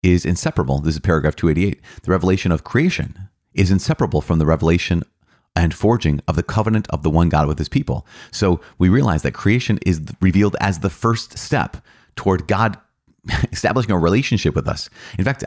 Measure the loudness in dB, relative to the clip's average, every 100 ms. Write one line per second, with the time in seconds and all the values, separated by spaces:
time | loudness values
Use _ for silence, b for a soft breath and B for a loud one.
0 | 4 2 0 -2 -2 -2 0 0 0 -2
1 | 0 2 0 0 0 2 0 -4 B B
2 | -2 0 2 0 0 -2 0 0 0 -2
3 | -8 -10 -20 _ _ 0 2 2 0 0
4 | 0 0 0 0 2 2 2 2 0 -2
5 | -4 _ _ _ _ 0 0 2 0 2
6 | 0 -2 -2 -2 0 -2 0 0 -2 -2
7 | 0 2 4 2 0 -2 -2 -2 -2 -6
8 | -8 B B -2 0 0 B _ 2 4
9 | 2 0 -2 -2 0 0 0 -2 0 -2
10 | -4 0 2 4 2 0 -4 -2 -4 -2
11 | -2 -2 -6 -14 -4 -4 -4 -10 b b
12 | b -4 -2 -2 0 0 0 -2 _ _
13 | _ _ -6 -2 -2 -2 0 0 0 0
14 | 2 2 0 0 0 -2 -4 -8 -12 B
15 | B -4 -4 -4